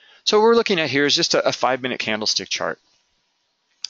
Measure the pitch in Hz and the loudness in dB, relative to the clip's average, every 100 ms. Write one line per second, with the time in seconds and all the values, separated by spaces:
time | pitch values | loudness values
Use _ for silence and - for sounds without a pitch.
0 | _ _ - 214 226 233 220 180 151 139 | _ _ 0 4 6 4 2 0 0 0
1 | 143 160 165 156 - - 123 127 127 - | 0 0 0 0 0 0 -2 -2 -4 -6
2 | - 107 107 - 92 - 85 - _ _ | -4 -4 -4 -4 -6 -6 -6 -8 _ _
3 | _ _ _ _ _ _ _ _ | _ _ _ _ _ _ _ _